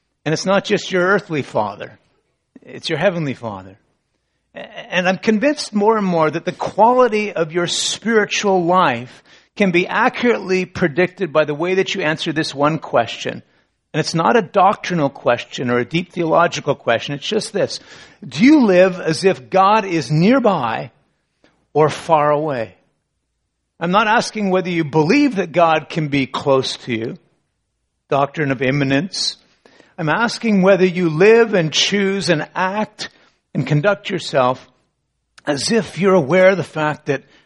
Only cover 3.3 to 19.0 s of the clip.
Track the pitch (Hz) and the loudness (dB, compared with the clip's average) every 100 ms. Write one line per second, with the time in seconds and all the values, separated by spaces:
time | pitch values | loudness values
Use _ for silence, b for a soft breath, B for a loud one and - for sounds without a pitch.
3.3 | 120 113 98 95 101 _ _ _ _ _ | -6 -10 -12 -14 -20 _ _ _ _ _
4.3 | _ _ - - - - 175 180 185 - | _ _ -20 -18 -18 -6 -2 0 0 0
5.3 | 214 277 294 - 208 208 220 190 170 156 | 0 0 -2 -4 0 2 2 0 0 0
6.3 | 160 180 - - - 220 254 247 214 208 | -2 -6 -6 -6 2 4 4 2 0 -2
7.3 | 170 165 170 175 - - - 214 226 202 | -4 -2 -2 -2 -2 -4 -4 0 0 0
8.3 | - 208 190 170 185 165 117 127 - b | -2 0 0 2 2 2 0 -8 -18 b
9.3 | b b - 196 175 180 185 240 - 240 | b b -2 0 2 0 0 0 0 0
10.3 | 214 190 185 185 - 175 139 180 - 175 | 0 -2 -4 -4 -2 -2 0 -2 -2 -2
11.3 | 151 151 147 175 190 185 196 202 160 175 | 0 0 -2 -2 -2 -2 -2 -2 -2 -4
12.3 | 151 156 139 147 160 - 131 110 - 127 | -4 -4 0 0 0 -2 0 0 -4 -10
13.3 | - - _ _ _ _ 147 151 170 180 | -10 -14 _ _ _ _ -6 -2 0 2
14.3 | 233 175 202 190 - - 175 139 - 139 | 2 2 2 2 2 -4 -2 -2 -2 0
15.3 | 120 - - 127 120 120 165 180 - 165 | -2 -4 -8 -2 -2 -2 -4 -6 -6 0
16.3 | 165 170 147 147 139 - 113 - 143 - | 2 2 0 -4 -4 -2 -2 -4 -10 -6
17.3 | 208 - 196 139 - B B B B 143 | -6 -4 -4 -4 -6 B B B B -12
18.3 | 139 254 311 226 180 190 170 | 2 4 6 6 6 4 2